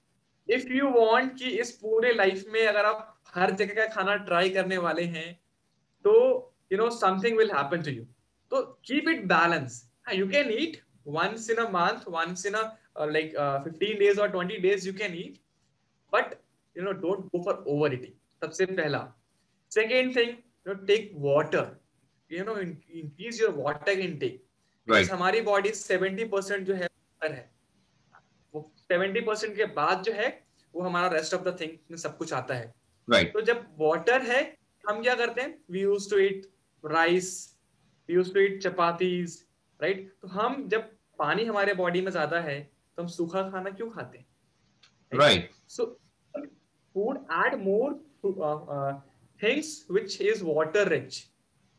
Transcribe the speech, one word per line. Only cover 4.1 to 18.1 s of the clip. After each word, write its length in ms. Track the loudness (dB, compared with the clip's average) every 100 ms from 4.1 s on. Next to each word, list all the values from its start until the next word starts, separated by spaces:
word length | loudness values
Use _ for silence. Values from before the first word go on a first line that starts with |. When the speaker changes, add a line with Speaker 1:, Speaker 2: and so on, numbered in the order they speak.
| 0
Speaker 1:
ट्राई 340 | 0 2 2
करने 280 | 0 0 0
वाले 240 | -2 -2
हैं, 380 | -4 -6 -10 -14 _ _ _ _ _ _
तो, 500 | 6 8 6 2 -4 _ -4
you 100 | 0
know, 140 | 0 2
something 340 | 2 2 2 2
will 160 | 2
happen 260 | 2 -2 -2
to 100 | -4
you। 160 | -8 -12 _ _ _ -4
तो 300 | -2 -2 -8 -4
keep 140 | -2
it 180 | 0 0
balance। 500 | 2 4 4 2 -4 -12 -20 _ -6
हाँ, 60 |
you 120 | -2 2
can 240 | 2 2
eat 220 | 0 -2 -6 _ _ -6
once 420 | -2 -2 -2 -2
in 80 | 0
a 140 | 0
month, 400 | 2 0 -2 -6
once 320 | -4 -4 -4 -4
in 80 |
a, 160 | -2 -4 -8 _ -6
uh, 60 | -2
like, 280 | -2 -2 -2
uh, 280 | -2 -2
fifteen 360 | -4 -4 -2 4
days 160 | 4 4
or 100 | 2
twenty 320 | 0 -4 0
days 260 | 0 0 -2
you 120 | -6
can 120 | -6
eat, 240 | -8 -12 -16 _ _ _ _ _ _ -2
but, 160 | 0 0 -6 _ _ _ -8
you 60 |
know, 100 | -6 -4
don't 180 | -2 -4
go 200 | -4 -4
for 140 | -4 -4 -2
overeating। 760 | 2 2 0 -10